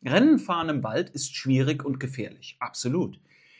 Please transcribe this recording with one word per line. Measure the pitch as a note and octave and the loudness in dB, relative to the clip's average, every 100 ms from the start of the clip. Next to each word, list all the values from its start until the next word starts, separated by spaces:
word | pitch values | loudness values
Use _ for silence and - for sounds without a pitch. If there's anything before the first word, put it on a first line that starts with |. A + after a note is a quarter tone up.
Rennen | B2 F3 D4+ C#4+ | 0 4 6 6
fahren | - E3+ D#3+ | 2 -2 0
im | C#3+ | -2
Wald | A2+ B2 F3 | -2 -2 -4
ist | - - | -6 -8
schwierig | - C3+ C3 C3+ C#3+ | -4 2 2 2 0
und | C#3+ C3 | -4 -6
gefährlich, | B2+ - G#2 - - - | -6 -8 -10 -12 -20 -10
absolut. | A#2+ - B2 E3 A#2+ - _ _ _ _ | -10 -6 -2 0 -2 -6 _ _ _ _